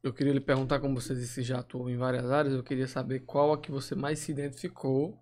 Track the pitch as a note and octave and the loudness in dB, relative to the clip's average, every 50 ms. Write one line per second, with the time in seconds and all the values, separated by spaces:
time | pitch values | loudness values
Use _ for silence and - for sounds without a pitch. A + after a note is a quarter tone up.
0 | - C#3 A#2+ - C#3+ C#3 C#3 C#3 C#3 - C#3 C3 C3+ B2+ C#3+ C3+ C3+ C#3 C3+ B2 | -4 -4 -2 2 2 4 4 4 4 4 2 2 4 2 0 0 2 0 0 0
1 | B2 - C3+ B2 B2 A#2+ - - B2+ A#2+ B2+ B2 B2 - - B2+ B2 B2+ B2 A#2+ | -2 -2 -4 -4 -4 -6 -4 -4 -2 -2 -2 -4 -4 -6 -8 -6 -4 -4 -2 0
2 | B2+ B2+ B2+ B2 B2 B2 C3+ D3 D3+ C#3 C3+ B2+ B2 - C#3+ B2+ C3 B2+ - C3+ | 0 2 2 0 0 2 2 4 4 4 2 0 0 -2 -2 -2 -2 -2 -2 -4
3 | C3 C3 C3 C3 C3 - - C#3+ D3 D3 D3+ D3 D3+ - D3 C#3 B2+ - D#3 C3+ | -4 -2 -4 -4 -6 -2 2 4 4 4 4 2 0 -6 -6 -6 -4 -4 -4 -4
4 | C#3 C#3+ D#3 D3+ - - D#3 C#3 C#3+ C#3+ C3 - - F3+ - - - C3+ C3 C3+ | -2 -2 -2 -2 -4 -4 -4 -4 -4 -4 -6 -6 -8 -10 -8 -4 -2 2 2 2
5 | D3 F3+ - - | 2 0 -4 -12